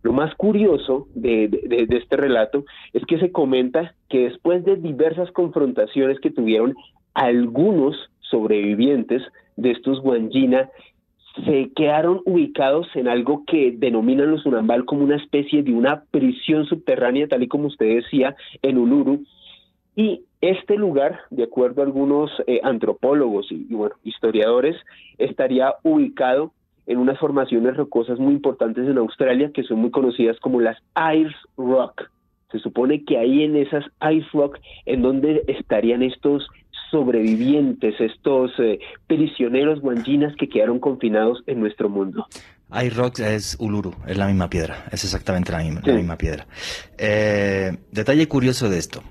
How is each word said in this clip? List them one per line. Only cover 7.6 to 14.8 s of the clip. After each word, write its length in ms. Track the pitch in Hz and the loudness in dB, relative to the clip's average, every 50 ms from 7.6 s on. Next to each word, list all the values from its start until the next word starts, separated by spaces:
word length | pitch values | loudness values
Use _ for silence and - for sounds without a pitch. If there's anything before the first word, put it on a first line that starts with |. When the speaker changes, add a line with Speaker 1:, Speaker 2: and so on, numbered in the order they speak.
| 170 214 208 160 131 143 160 - - _ _ _ | 2 4 4 2 2 0 -2 -4 -14 _ _ _
Speaker 1:
sobrevivientes 1000 | - - - 120 107 107 107 104 101 104 104 104 120 139 143 123 110 - 120 131 127 - _ - _ _ _ | -6 -2 0 0 2 2 0 2 2 0 0 2 2 2 2 0 0 -2 -4 -4 -4 -8 _ -20 _ _ _
de 140 | - 117 127 | -2 -2 -2
estos 280 | 117 - - 135 135 135 | -2 0 -2 -4 -4 0
Guanjina, 680 | 135 135 123 117 110 107 113 135 135 247 254 262 262 - - - - _ _ _ _ _ _ _ _ - - - - | 0 0 0 0 -2 0 0 2 2 4 2 2 0 -2 -8 -20 -20 _ _ _ _ _ _ _ _ -18 -14 -6 -2
se 260 | - 151 135 131 - - | 0 0 0 0 -2 -2
quedaron 460 | - 156 147 147 156 160 170 185 196 - | 0 0 2 2 2 2 2 0 0 0
ubicados 640 | 196 185 175 147 - - - 139 135 143 160 175 - - | 0 2 2 2 0 0 0 0 2 2 0 -2 -4 -6
en 120 | 131 123 | -4 -2
algo 360 | 123 120 123 120 127 147 143 - | 0 0 0 0 -2 -2 -4 -2
que 280 | - 165 156 139 123 120 | 0 2 2 2 2 2
denominan 560 | 110 139 127 117 110 110 123 131 139 143 156 | 0 0 0 2 2 2 2 2 2 2 2
los 140 | 156 151 - | 0 0 0
Unambal 400 | 147 123 113 110 113 117 123 | 0 0 2 2 2 2 0